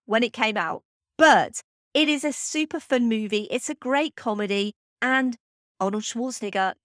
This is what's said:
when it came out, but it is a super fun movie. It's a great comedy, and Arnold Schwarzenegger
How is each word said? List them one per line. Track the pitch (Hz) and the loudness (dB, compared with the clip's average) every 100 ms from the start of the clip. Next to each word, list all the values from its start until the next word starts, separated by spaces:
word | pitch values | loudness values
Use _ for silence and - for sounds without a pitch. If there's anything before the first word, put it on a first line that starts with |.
| - | -2
when | 220 | 0
it | 240 | 0
came | - 220 208 | 0 -2 0
out, | 165 - _ _ _ - | -4 -6 _ _ _ 4
but | 311 220 139 - - _ _ | 8 8 4 -4 -16 _ _
it | 285 302 | 0 2
is | 294 | 0
a | 302 | -2
super | - - 302 311 - | -4 -4 -4 -4 -6
fun | - 254 233 | -2 0 2
movie. | 220 214 208 208 | 0 -2 -2 -2
It's | 247 - | -6 -6
a | |
great | 302 254 277 311 - | -8 -2 0 0 -4
comedy, | 240 208 208 202 202 - _ - | -4 -2 -2 -2 -2 -6 _ -6
and | 254 262 254 233 _ _ _ - | 0 0 0 -4 _ _ _ -4
Arnold | 190 208 | -2 -2
Schwarzenegger | 214 226 254 247 208 196 190 - | -6 -6 -6 -6 -6 -2 -2 -4